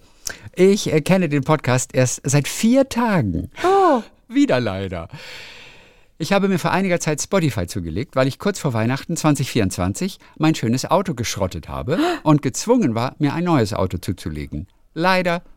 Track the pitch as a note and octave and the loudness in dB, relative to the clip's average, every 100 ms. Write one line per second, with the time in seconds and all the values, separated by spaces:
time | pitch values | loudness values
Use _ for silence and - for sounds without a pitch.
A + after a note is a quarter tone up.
0 | _ _ - - - - F#3+ G3+ - D#3 | _ _ -12 -12 -8 2 4 4 2 0
1 | D3 F#3+ F3 C#3+ C3+ D#3 - B2+ - - | 2 2 2 0 2 0 2 0 0 0
2 | B2+ - C#3+ C#3+ C#3 - A3 C4 C4+ A#3 | 0 0 0 0 0 0 4 4 2 0
3 | A#3+ F#3+ G#2+ E2 G2 - F4 G4 F#4 C4 | 0 2 2 -2 -4 -2 2 4 4 4
4 | - _ - A#3+ C#4+ G#3 A2+ F#2+ G2 F#2 | 0 _ -4 2 2 2 0 -2 -4 -6
5 | E2 - - - - - - - - _ | -10 -14 -16 -18 -18 -20 -20 -20 -20 _
6 | _ - D#3+ G3 G3 F3+ E3+ F3 F#3+ F3 | _ -10 -2 0 2 0 0 0 0 -2
7 | - D3+ - G3 D#3+ A#2 F2 G#2 E2 D#2+ | -2 -4 -2 0 0 0 -4 -6 -6 -6
8 | - C3 C3+ - G3+ G3+ D3+ A#2 A2+ C3+ | -4 0 0 0 -4 -2 -2 0 0 -2
9 | - E3 D#3 C#3+ C3+ C3 F#2+ - F2+ G2+ | -4 -2 0 2 0 0 0 0 -4 -2
10 | F#2 - - - D#3 D#3 A#2 B2+ - E3 | -6 -8 -16 0 0 2 0 -2 0 -2
11 | G3 A#2+ A2 - F#2 E2 D#2 C#2 - F3+ | -2 -4 -6 -4 -4 -4 -10 -8 -4 -2
12 | E4 E4 D3+ D3 C3+ - - B3 E3+ A2 | -2 0 4 4 2 -4 2 2 2 0
13 | B2+ - C#3+ C3+ F3 D3+ A2 G2 F#2 F2 | -4 -2 -2 0 0 2 2 0 -4 -4
14 | - F2+ - D2+ C#2 D2 - _ _ D#3 | -6 -8 -8 -8 -8 -10 -10 _ _ -4
15 | F3+ F#3 F3+ E3+ - | 0 0 0 -4 -6